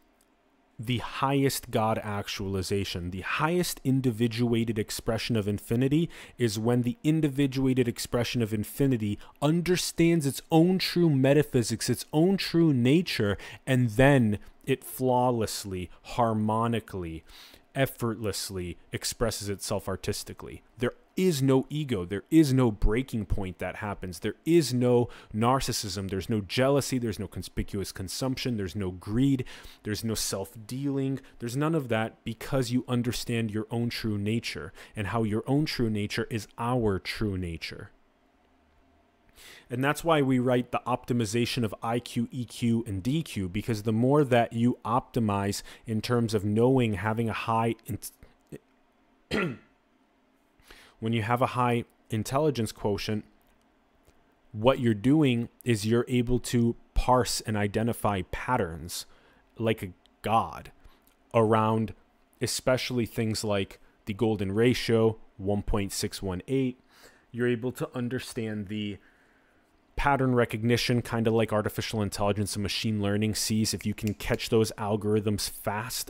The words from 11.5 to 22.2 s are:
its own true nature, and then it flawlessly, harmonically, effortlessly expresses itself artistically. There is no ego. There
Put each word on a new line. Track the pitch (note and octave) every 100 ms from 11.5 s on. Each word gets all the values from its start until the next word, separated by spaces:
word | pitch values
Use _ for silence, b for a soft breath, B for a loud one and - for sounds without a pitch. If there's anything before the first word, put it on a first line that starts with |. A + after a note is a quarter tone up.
| C3 A2+ A2+ -
its | A#2+ -
own | D3+ F3 G3
true | - E3+ E3
nature, | C3+ A#2+ D#3 F3 - G#2 G2+ B B -
and | C3 B2
then | G#2+ C3 C#3+ A2+ G#2 b - -
it | C3
flawlessly, | - - C3 B2 B2 A#2+ G#2 - G2+ F#2 F2+ b
harmonically, | - - A#2 A2 G#2+ A2 A#2 A#2 - G2 E2+ D#2+ - B B B _
effortlessly | - C3+ - A#2 A2 G#2+ F2+ - F#2+ F2 - -
expresses | - - - A2+ - G2
itself | G2 - G2+ -
artistically. | F#2+ - G2+ - - B1 B1 - -
There | B2 - _ -
is | F#3 D3
no | C3+ C3 C3
ego. | D3 D3 G#2+ F2
There | G2